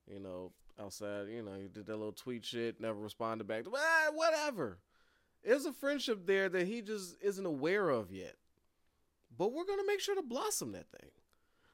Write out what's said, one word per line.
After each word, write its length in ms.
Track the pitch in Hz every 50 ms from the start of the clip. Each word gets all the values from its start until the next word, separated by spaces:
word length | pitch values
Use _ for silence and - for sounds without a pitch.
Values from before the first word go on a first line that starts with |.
| _
You 140 | - 101 101
know, 320 | 98 95 90 90 92 90 - _ _ - - -
outside, 500 | 107 98 95 - 104 101 101 104 101 101
you 140 | 113 120 110
know, 120 | 101 95
he 140 | 98 98 95
did 180 | 87 104 101
that 100 | 98 110
little 160 | 107 107 107 101
tweet 320 | - - 127 123 117 98
shit, 360 | - 117 117 117 117 - -
never 180 | 107 113 107 101
responded 480 | 107 107 - - 117 113 113 110 107
back. 180 | 98 110 110 120 185 233
Ah, 360 | 277 302 330 330 320 311 302 302
whatever. 680 | 311 320 330 311 302 302 294 254 196 139 107 90 - _ _ _ _ _ _ _ _ _ _ _ _ -
There's 220 | 190 247 294 277
a 80 | 311 254
friendship 540 | - 277 277 294 277 - 269 226 196 175
there 220 | 185 196 196 190 190
that 180 | 175 185 175
he 160 | 185 226 240 208
just 340 | 202 220 202 185 175 170 -
isn't 260 | - 202 196 190 185
aware 420 | 170 156 131 139 165 190 214 196 165
of 220 | 135 113 104 87 98
yet. 240 | 95 90 73 - - _ _ _ _ _ _ _ _ _ _ _ _ _ _ _ _ _ _ 117
But 160 | 113 175 220 254
we're 120 | 320 359
gonna 220 | 392 403 392 403
make 140 | 392 415 381
sure 140 | 370 392 403
to 80 | 381 330
blossom 500 | 240 233 277 - 427 415 - 160 117 98
that 180 | 90 - -
thing. 200 | - - - - - _ _ _ _ _ _ _ _ _ _ _